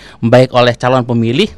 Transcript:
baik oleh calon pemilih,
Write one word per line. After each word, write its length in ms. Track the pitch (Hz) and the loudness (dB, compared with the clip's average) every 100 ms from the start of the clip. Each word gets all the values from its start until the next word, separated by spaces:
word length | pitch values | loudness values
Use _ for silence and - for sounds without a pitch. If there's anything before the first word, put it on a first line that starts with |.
| - - | -20 -6
baik 320 | 117 123 127 | 0 2 2
oleh 240 | 127 123 | 2 0
calon 320 | 117 123 131 120 | 0 -2 -2 -2
pemilih, 480 | 120 113 135 214 | -2 -2 -2 -4